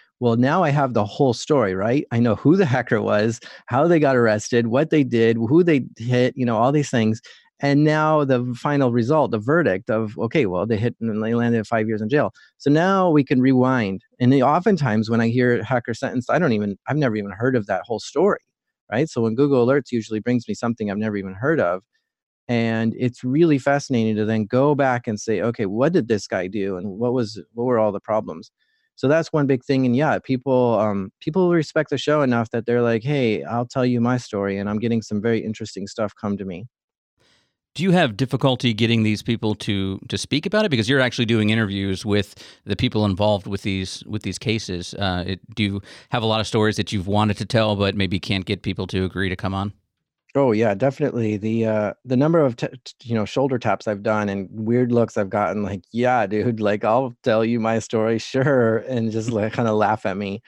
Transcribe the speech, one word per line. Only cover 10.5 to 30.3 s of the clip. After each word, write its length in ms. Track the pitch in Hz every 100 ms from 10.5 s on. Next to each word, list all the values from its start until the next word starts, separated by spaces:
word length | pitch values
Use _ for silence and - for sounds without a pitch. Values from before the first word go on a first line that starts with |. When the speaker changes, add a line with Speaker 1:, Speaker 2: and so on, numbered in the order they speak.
| 90 107
Speaker 1:
they 100 | 107
hit 180 | 117 -
and 240 | 113 104
they 100 | 110
landed 320 | 117 117 117 104
five 220 | 117 110
years 140 | 107
in 80 | 107
jail." 220 | 147 104 - - _
So 120 | 139
now 400 | 151 185 196 185
we 140 | 151
can 160 | 131 131
rewind. 640 | 131 127 127 127 101 95 - _
And 100 | 123
they, 100 | 139
oftentimes 640 | 127 160 202 185 135 107 110
when 140 | 117
I 60 | 113
hear 340 | 120 123 120
hacker 320 | 101 127 120
sentenced, 360 | 113 123 120 123
I 80 | 139
don't 140 | 170
even, 240 | 107 104 98 -
I've 120 | 143
never 180 | 135 107
even 140 | 101
heard 260 | 95 123 127
of 100 | 101
that 160 | 95 87
whole 120 | 107
story, 420 | - 139 196 170 - _ _ _ _
right? 160 | 110 156
So 140 | -
when 120 | 113
Google 320 | 110 143 131 120
Alerts 240 | 143 -
usually 300 | 120 107 107
brings 260 | 113 123 113
me 80 |
something 360 | 101 117 117 104
I've 80 | 101
never 180 | 110 101
even 160 | 95
heard 240 | 95 135 160
of, 220 | 87 92 - _ _ _ _ _ -
and 460 | 120 113 113 113 117
it's 280 | 127 -
really 340 | 127 139 170 139
fascinating 580 | 143 143 - 123 110 107
to 80 |
then 200 | 107 110 104
go 280 | 123 143
back 320 | 139 135 120 120
and 100 | 107
say, 220 | - 104
"Okay, 260 | 110 117 101
what 260 | 107 143
did 160 | 175 110
this 200 | 104 -
guy 180 | 101 92
do? 300 | 104 98 92
And 220 | 101 95
what 140 | 123
was, 300 | 127 107 107 -
what 100 | 117
were 140 | 123 117
all 120 | 107
the 80 | 98
problems?" 520 | - 107 110 82 - _ _ _ _
So 140 | _ 131
that's 240 | 160 160
one 140 | 156 139
big 180 | 135
thing. 200 | - 135
And 120 | 131 120
yeah, 220 | 151 98
people, 580 | -